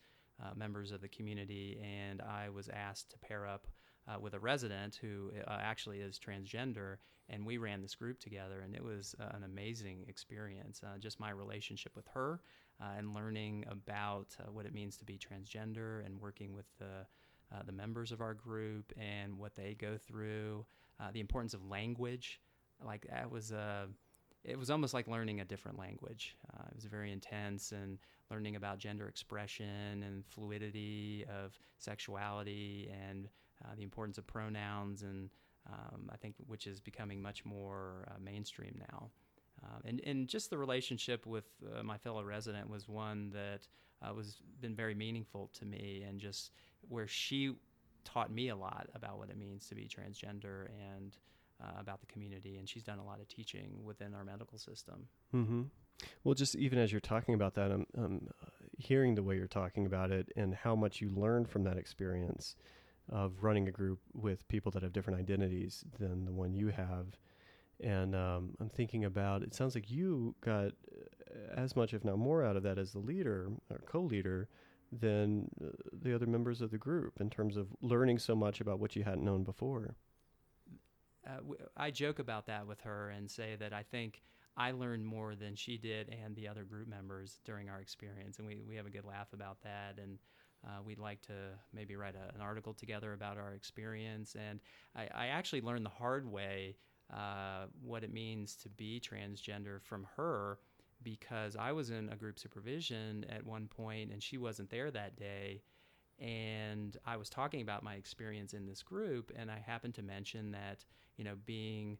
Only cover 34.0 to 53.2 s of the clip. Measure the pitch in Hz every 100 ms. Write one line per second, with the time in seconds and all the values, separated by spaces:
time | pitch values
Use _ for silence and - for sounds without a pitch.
34 | 107 98 - 117 107 107 104 104 101 101
35 | 101 98 95 - _ _ - 98 - -
36 | 101 107 107 101 - 107 - 98 104 101
37 | 104 98 98 101 - 101 98 98 95 92
38 | 92 98 95 104 104 - - - - -
39 | 110 - _ _ _ - - 113 - 120
40 | - 135 131 220 - 143 135 127 127 120
41 | - 117 113 113 - - 101 113 110 107
42 | 120 110 101 104 110 104 104 107 95 107
43 | 107 104 104 101 101 101 - - - -
44 | 110 107 104 104 - - 120 110 110 104
45 | 110 113 107 101 98 - 104 104 101 98
46 | 98 98 101 95 - - - _ - 120
47 | 107 - - 139 139 123 - _ - -
48 | - 120 110 110 127 101 95 104 95 -
49 | 107 101 101 101 101 98 - 107 107 -
50 | 98 104 104 101 101 98 95 104 98 98
51 | 98 - - - _ - 101 92 101 98
52 | - - 101 95 98 95 95 - 110 104
53 | 101 101